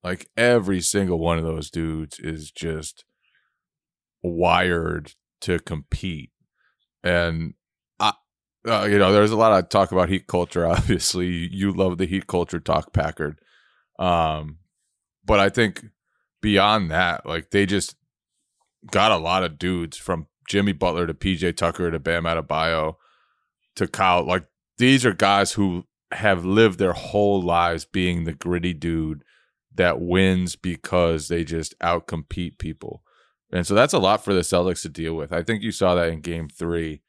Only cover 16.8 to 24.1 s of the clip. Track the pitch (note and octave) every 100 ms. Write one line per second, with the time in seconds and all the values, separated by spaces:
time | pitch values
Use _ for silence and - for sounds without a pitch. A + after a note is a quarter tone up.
16.8 | F2 D#2 F2+ E2+ - E2 - G2+ G2 G2
17.8 | - - _ _ _ _ _ _ _ _
18.8 | - G2+ G#2+ F#2+ D#2+ F#2 F2+ D2+ F2+ F2+
19.8 | E2 - - E2+ D2+ _ - G2+ G2+ E2
20.8 | F#2 E2 E2+ D#2 F#2+ F2 F2 E2 E2+ E2
21.8 | F2 E2 D2 E2+ E2 E2 D2 D#2 D#2+ E2
22.8 | D#2 D#2+ _ _ _ _ _ _ _ -
23.8 | F#2+ - F#2+